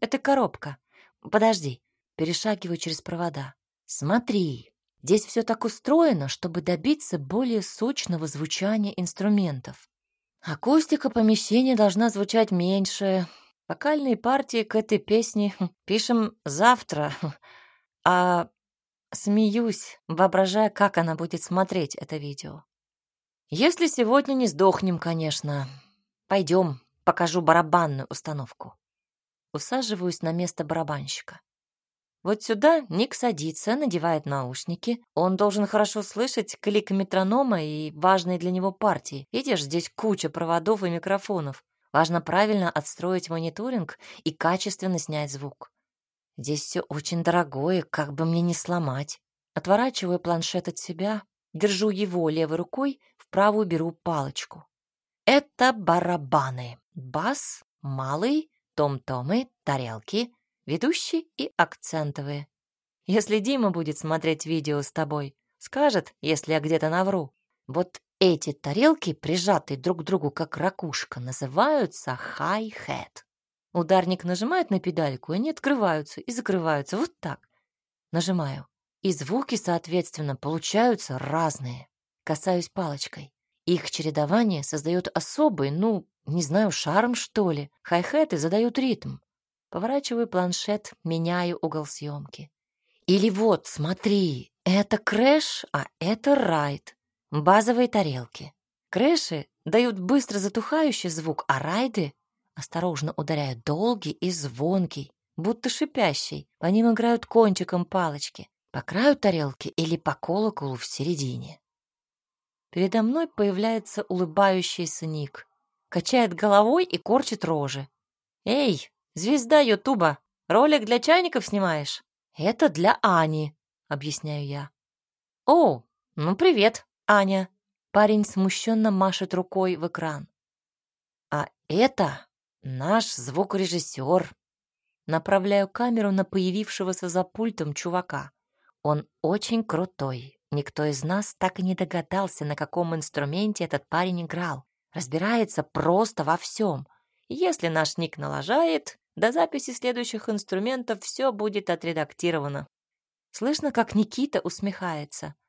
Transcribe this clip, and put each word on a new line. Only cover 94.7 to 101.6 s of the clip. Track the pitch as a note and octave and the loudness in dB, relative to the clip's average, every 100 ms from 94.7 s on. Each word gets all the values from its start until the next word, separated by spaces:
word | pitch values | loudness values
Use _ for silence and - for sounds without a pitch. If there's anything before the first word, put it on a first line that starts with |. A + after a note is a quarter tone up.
| F#3+ G3+ G#3+ | 2 2 -2
крэш, | - G#3 C4 D4+ - - - | 0 4 6 4 2 -6 -6
а | C#3+ - - | -6 -8 -6
это | E3 A3 C#4 | -4 0 2
райд. | C#4 G3 D#3+ D3 C#3+ - - _ _ _ | 2 4 2 0 -4 -12 -20 _ _ _
Базовые | D3+ D3+ G3+ A3 A#3+ B3 | 2 6 6 6 2 2
тарелки. | A3 D#3+ B2+ A#2+ - C#3+ - _ _ _ | 2 0 -2 -8 -14 -18 -20 _ _ _
Крэши | - C4+ E4 - D#3 - _ | 2 2 2 0 -6 -8 _
дают | - G#3 B3 G3 | 0 2 2 0
быстро | F3+ C#4 - G3+ | 2 2 2 -2
затухающий | G3 A3+ G#3 D#4 D4+ A3 F3+ | -2 -4 -2 2 2 0 -4
звук, | D#3+ D#3+ C#3+ - | -4 -4 -4 -2
а | |
райды | C3+ | -2